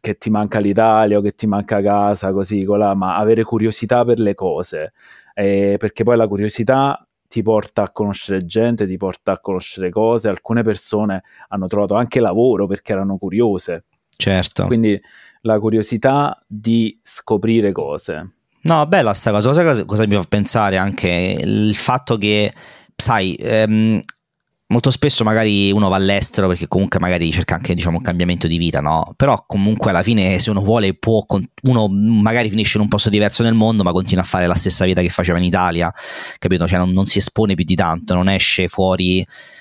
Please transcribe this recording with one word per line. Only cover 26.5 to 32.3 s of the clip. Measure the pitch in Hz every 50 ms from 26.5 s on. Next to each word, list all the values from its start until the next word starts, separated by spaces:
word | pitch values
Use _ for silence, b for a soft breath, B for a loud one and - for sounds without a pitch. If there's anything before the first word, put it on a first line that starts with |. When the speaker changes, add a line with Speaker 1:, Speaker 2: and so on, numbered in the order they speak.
| 90 85 85 -
Speaker 2:
comunque | - 95 98 92 - 92
magari | 85 90 90 87 85 82 76
cerca | 87 87 - 90
anche, | 80 - - 90
diciamo, | 87 82 87 82
un | 85 -
cambiamento | - 87 87 87 90 90 85 -
di | 85 82 85
vita, | 85 82 78 73
no? | 71 73 80 80 80 - -
Però | _ 139 139 123 101 -
comunque | _ - 101 98 104 110 107 - 113
alla | 95 85 -
fine, | 107 120 110 95 92 95 90
se | - -
uno | 104 98 101
vuole, | 98 110 117 104 95 95
può | _ - - 113 107 98
con-, | _ - 98 92 - _ - -
uno | 131 127 117 107 104
magari | 95 98 104 110 117 107 104 107